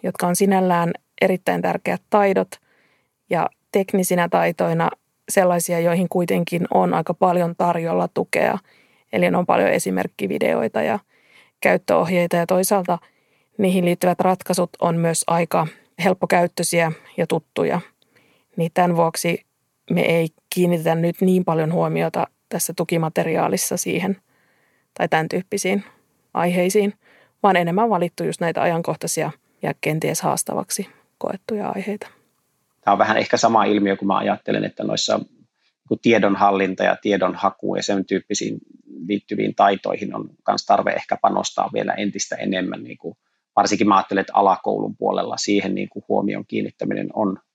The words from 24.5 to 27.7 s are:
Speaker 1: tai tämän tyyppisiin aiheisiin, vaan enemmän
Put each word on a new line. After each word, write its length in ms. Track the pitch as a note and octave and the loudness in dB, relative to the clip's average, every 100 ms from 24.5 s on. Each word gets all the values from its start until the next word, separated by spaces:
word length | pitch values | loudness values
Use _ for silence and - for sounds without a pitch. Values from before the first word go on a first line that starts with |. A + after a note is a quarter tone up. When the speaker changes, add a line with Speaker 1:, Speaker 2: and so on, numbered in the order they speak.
| _ _ _ _ | _ _ _ _
Speaker 1:
tai 140 | - E3+ | -4 0
tämän 220 | D#3+ D#3 | 0 0
tyyppisiin 540 | F3+ - G3+ F#3 G3+ - _ _ _ _ | -4 -4 -4 -2 -2 -4 _ _ _ _
aiheisiin, 600 | - F3 F3+ F3+ G#3+ G3+ - _ _ _ _ | -2 0 2 2 2 0 -4 _ _ _ _
vaan 120 | G#3 F3+ | 2 4
enemmän 340 | E3+ | 2